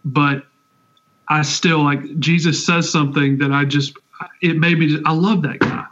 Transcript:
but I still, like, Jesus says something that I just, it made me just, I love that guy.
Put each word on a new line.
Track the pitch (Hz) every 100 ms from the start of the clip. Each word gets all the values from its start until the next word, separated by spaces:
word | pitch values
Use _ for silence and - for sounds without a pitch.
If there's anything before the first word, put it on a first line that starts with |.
but | 151 131 143 139 - _ _ _ _ _ _ _ -
I | 151
still, | 147 - 175 156
like, | 147 143 - 165
Jesus | 147 170 160 -
says | - 170 160
something | 165 143 143 139 139
that | 139
I | 143
just, | 143 143 139 - _ - 175 -
it | 175 160
made | 165 160
me | 156
just, | 147 151
I |
love | 160 190 202
that | 143 -
guy. | - - -